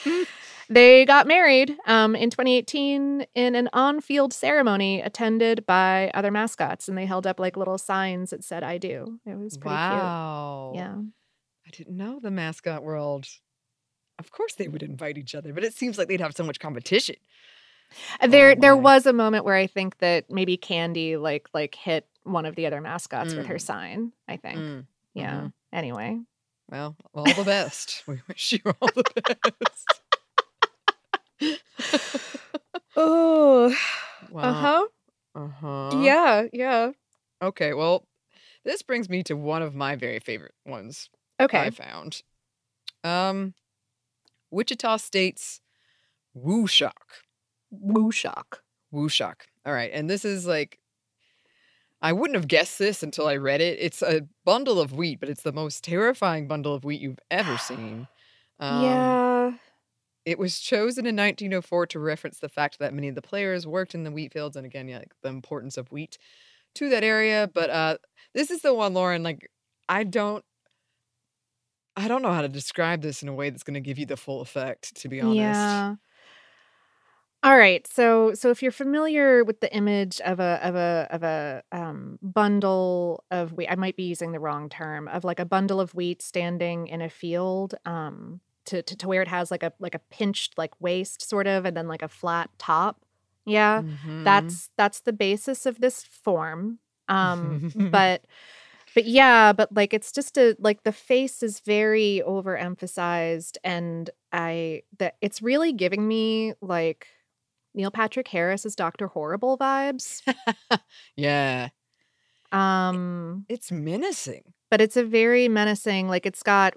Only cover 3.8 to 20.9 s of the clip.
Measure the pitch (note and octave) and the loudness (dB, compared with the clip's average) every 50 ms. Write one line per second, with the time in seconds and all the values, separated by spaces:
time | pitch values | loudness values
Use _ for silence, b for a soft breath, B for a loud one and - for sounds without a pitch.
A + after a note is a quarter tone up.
3.8 | C4 C#4 C#4+ D4+ D4 - C#4 C#4+ C4+ C4+ - - - C4 D4 D4+ C4+ A3+ G3+ G3 | 2 2 2 0 -2 -2 0 2 2 2 0 -2 0 2 4 4 4 4 2 2
4.8 | G3 G3 G3 F#3 - - - - A#3 A3 A3 A3+ A#3 A3+ A3+ A3 G#3+ - F#3 F#3 | 2 0 0 -2 -4 -6 -6 -2 -2 0 2 2 2 2 2 0 2 2 4 4
5.8 | F#3 F#3 F#3+ F#3+ F#3+ F#3+ - - G3 G3+ G3+ G#3 A3 A#3 - - D#3+ C3+ - - | 4 4 4 2 0 0 -2 -2 -2 0 0 0 -2 -2 -4 -4 -4 -4 -4 -6
6.8 | - - F#3+ F#3 F#3+ F#3+ F#3+ F#3 F#3 G3 F#3 - F#3 F#3 F3+ G3 F#3+ F#3 F#3+ F#3+ | -8 -8 -6 -6 -4 -4 -4 -4 -2 -4 -4 -2 -4 -4 -4 -4 -4 -4 -4 -6
7.8 | - - G3 F#3+ F#3+ F#3+ F#3 F3+ F#3 F#3 - - F3+ - F3+ E3+ D#3+ C3 E3+ F3+ | -4 -4 -4 -2 -2 -2 -4 -6 -8 -8 -10 -12 -12 -12 -10 -10 -8 -8 -8 -8
8.8 | F#3+ F#3 - C3 - A3+ A3+ A#3 - A3+ G3 G3+ G3+ G#3+ F3 C#3 B2+ D3 D3 D3+ | -8 -8 -8 -10 -10 -14 -16 -16 -14 -14 -12 -12 -12 -12 -14 -12 -8 -6 -4 -2
9.8 | E3 F3+ G3 G3+ F#3+ F3+ E3+ E3 D#3+ D#3+ D3+ D3 D3 C#3+ C#3+ C#3 C3+ C3 C3 F3 | -2 -2 -2 -2 -2 -4 -4 -6 -6 -8 -8 -8 -10 -10 -10 -12 -12 -12 -10 -10
10.8 | F3+ F#3+ G3 G3+ G#3+ G#3+ A3 _ _ _ _ _ _ _ _ _ _ E3 - - | -10 -10 -10 -12 -12 -14 -14 _ _ _ _ _ _ _ _ _ _ -20 -20 -20
11.8 | D#3+ - F3+ F#3 F#3+ A3 B3+ C#4+ A#3+ G#3 G3 F3+ E3 D#3+ D#3+ - - E3+ D#3+ D3+ | -18 -14 -12 -10 -10 -10 -12 -10 -10 -8 -8 -6 -6 -8 -10 -10 -8 -8 -8 -8
12.8 | C3 D#3 D#3 D3+ D3 C#3+ C#3+ C#3 C3+ - - - _ _ _ _ _ _ _ _ | -8 -8 -8 -6 -6 -6 -6 -8 -10 -14 -20 -20 _ _ _ _ _ _ _ _
13.8 | _ _ _ _ _ _ _ - E3+ _ - - G#4 A4 - - G3+ E3 D3 D3+ | _ _ _ _ _ _ _ -20 -20 _ -10 -8 -8 -8 -6 -8 -8 -8 -10 -12
14.8 | D3+ D3 C#3 B2+ E3 D3+ D3+ D3 C#3 A#2+ - D3+ D3+ D3+ C#3+ E3+ G3+ A3+ A3+ - | -12 -12 -12 -10 -10 -10 -10 -12 -12 -14 -14 -14 -14 -12 -8 -6 -6 -6 -6 -6
15.8 | B3+ B3 G#3+ G#3 F#3 E3 F#3+ F3+ F3+ D#3 C#3+ - E3+ D#3+ C#3+ - - D#3 D3 A#2+ | -6 -6 -4 -4 -4 -2 -2 -4 -4 -4 -6 -6 -6 -6 -8 -8 -10 -10 -10 -10
16.8 | A#2+ - F#3 A3 - - - - _ _ B B B B B B B B B B | -2 0 2 2 2 0 -6 -12 _ _ B B B B B B B B B B
17.8 | B B B B B B B B - B3 A#3+ C#4+ C#4 C4+ C#4 - C4+ C#4 C#4 C4+ | B B B B B B B B 4 8 10 12 12 12 10 10 10 8 10 10
18.8 | B3+ C#4 C4+ C4+ B3+ C4+ B3 A#3 A3+ A3 A3 G#3+ - G#3 G3 F#3+ F#3+ F#3+ - G3+ | 10 10 10 10 8 6 4 4 4 2 2 2 2 2 2 2 2 0 -2 -4
19.8 | F#3+ F#3+ - - - F3 F3 E3 - - - F#3+ F#3+ F3+ F3+ F3+ - - F#3+ E3+ | -4 -4 -4 0 2 2 2 2 0 -2 -4 -2 0 0 -2 -2 -4 -4 -4 -2
20.8 | E3+ E3+ | -2 -2